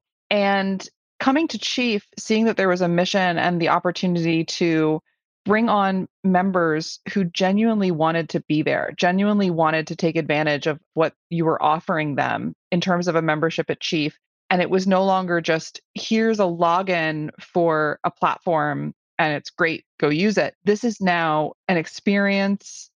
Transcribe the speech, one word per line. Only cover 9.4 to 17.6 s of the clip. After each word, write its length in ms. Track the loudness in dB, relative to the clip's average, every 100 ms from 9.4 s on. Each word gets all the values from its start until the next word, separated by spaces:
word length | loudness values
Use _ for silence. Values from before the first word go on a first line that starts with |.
| 0
wanted 380 | 2 0 0 -4
to 80 | -2
take 200 | -2 0
advantage 520 | 0 0 0 0 -2
of 120 | -4 _
what 200 | -2 -2 -2 -8
you 160 | -2 0
were 160 | 2
offering 520 | 2 0 -2 -2 -2 -2
them 380 | -2 -2 -6 -10 -4
in 100 | -2
terms 260 | 0 0 0
of 80 | 0
a 60 |
membership 480 | 0 0 -2 -2 -6
at 100 | -4
Chief. 380 | -4 -2 -4 -6 _ _ -2
And 120 | 0
it 80 | 2
was 180 | 0 2
no 180 | 2 2
longer 340 | 0 0 -2
just, 420 | 0 -2 -4 -18 _
"Here's 460 | -10 -2 0 2 2
a 40 |
login 840 | 0 2 2 2 0 0 0 -2 -6 -10
for 600 | -4 0